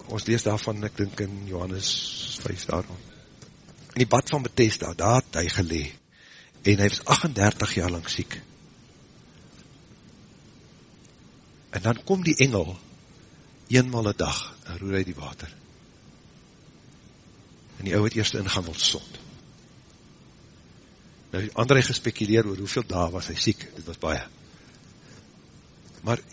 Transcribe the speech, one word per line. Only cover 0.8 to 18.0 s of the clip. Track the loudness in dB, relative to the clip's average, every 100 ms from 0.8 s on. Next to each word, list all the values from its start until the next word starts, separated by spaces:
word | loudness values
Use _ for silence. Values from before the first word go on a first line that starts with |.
| -4
ek | -4
dink | -4 -4 -6
in | -6 -8
Johannes | -6 -6 -4 -4 -4 -4 -8 -10 -8
vyf | -6 -6 -4
daarom. | -4 -4 -10 -18 -20 -20 -20 -20 -20 -20 -20 -6
In | 0
die | 4
bad | 4 4
van | -2 0
Bethesda, | 4 4 4 -4 0
daar | 4 4
het | 2 -2
hy | -2
gelê, | 0 -2 -2 -6 -10 _ -20 -20 -20 -20 -2
en | 2 4
hy | 4
was | 2 0 2
agtendertig | 2 2 2 4 0 0
jaar | -2
lank | -2 -6
siek. | -6 -6 -8 -16 -20 -20 -20 -20 -20 -20 -20 -20 -20 -20 -20 -20 -20 -20 -20 -20 -20 -20 -20 -20 -20 -20 -20 -20 -20 -20 -20 -20 -20 -20 -20 -10
En | -2
dan | 0 0 0
kom | 0
die | 2 4 4
engel, | 4 0 -6 -16 -20 -20 -20 -20 -20 -20 -18 2
eenmaal | 4 4 0 0
'n | 0
dag, | -2 -2 -6 -14 -14
en | -10
roer | -4 -2
hy |
die | -2 -6
water. | -12 -14 -16 -18 -20 -20 -20 -20 -20 -20 -20 -20 -20 -20 -20 -20 -20 -20 -20 -20 -20 -20 -20 -20 -20 -10
En | 0
die |
ou | 2